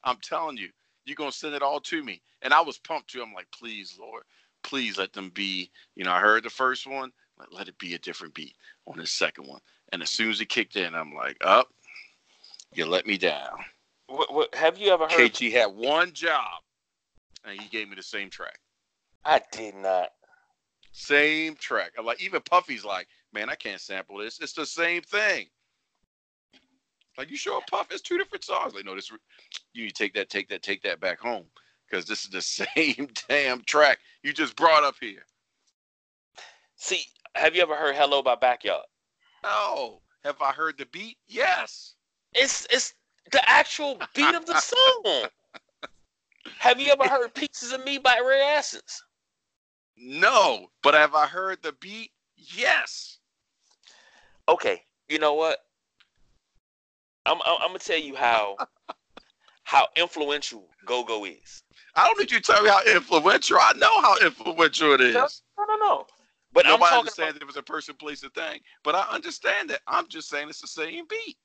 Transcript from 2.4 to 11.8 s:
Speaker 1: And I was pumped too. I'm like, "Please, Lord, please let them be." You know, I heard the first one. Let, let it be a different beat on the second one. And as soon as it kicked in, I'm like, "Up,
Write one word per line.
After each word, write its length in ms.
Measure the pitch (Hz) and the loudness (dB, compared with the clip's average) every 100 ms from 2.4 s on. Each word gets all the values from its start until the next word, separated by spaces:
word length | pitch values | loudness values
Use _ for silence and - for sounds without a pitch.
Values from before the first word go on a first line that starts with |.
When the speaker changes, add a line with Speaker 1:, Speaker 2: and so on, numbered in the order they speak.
Speaker 1:
And 120 | - | 2
I 80 | 147 | 4
was 160 | 165 123 | 4 -6
pumped 320 | - 156 - | -10 -10 -10
too. 120 | 127 | -14
I'm 120 | 113 | -14
like, 140 | 98 90 | -16 -20
"Please, 460 | - 120 107 90 95 | -18 -14 -14 -14 -20
Lord, 240 | 110 113 _ _ _ _ | -18 -18 _ _ _ _
please 340 | - 139 117 98 | -8 -6 -4 -4
let 140 | 95 | -6
them 160 | - 95 | -6 -14
be." 360 | 90 98 92 90 _ _ - | -8 -6 -6 -10 _ _ -8
You 80 | 90 | -2
know, 60 | |
I 80 | 90 | 2
heard 240 | 104 110 | 4 4
the 60 | 113 | 0
first 380 | - 131 127 135 | -2 -2 -2 -8
one. 240 | 135 131 _ _ _ | -10 -12 _ _ _
Let, 120 | - | -20
let 140 | 90 95 | -16 -16
it 80 | _ | _
be 160 | 90 85 | -12 -10
a 40 | |
different 340 | 87 82 85 | -10 -14 -14
beat 220 | 73 78 _ - _ - | -18 -20 _ -20 _ -20
on 100 | - | -12
the 80 | 82 | -8
second 420 | - 87 - 67 | -4 -4 -6 -20
one. 120 | 69 _ _ _ | -20 _ _ _
And 80 | 90 | -10
as 80 | 80 | -6
soon 200 | - 113 | -4 -2
as 100 | 104 | -2
it 60 | 110 | -4
kicked 260 | - 107 104 | -4 -4 -4
in, 180 | 87 | -6
I'm 200 | 82 78 | -6 -10
like, 240 | 73 64 71 | -10 -10 -4
"Up, 280 | 90 104 123 _ | 4 4 4 _